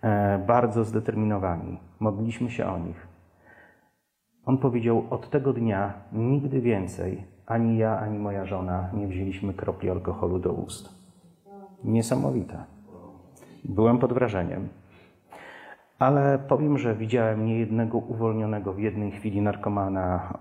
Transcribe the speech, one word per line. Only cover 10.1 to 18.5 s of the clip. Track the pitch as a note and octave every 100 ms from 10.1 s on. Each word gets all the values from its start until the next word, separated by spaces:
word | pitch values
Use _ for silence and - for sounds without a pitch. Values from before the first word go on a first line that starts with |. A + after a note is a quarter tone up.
| F2+ F#2 F#2
do | F2+
ust". | F2+ - - - - - _ - _ - - - -
Niesamowite. | A2 A2+ A2+ C3 C#3 B2+ E2+ D#2+ D2 - - F2+ - - - - - -
Byłem | - G2+ A2+ A#2+
pod | B2
wrażeniem. | B2 B2 G2 F2 F#2 F#2 - - - - _ _ - - - - - _ _
Ale | C3 C#3+ C#3+ C#3
powiem, | C#3 C3+ D3+ C#3
że | A#2
widziałem | G#2+ A2 B2 A2+ A2 A2
niejednego | A2+ A2 A2 A2+ A#2
uwolnionego | A2 A2+ A2+ A2 G#2+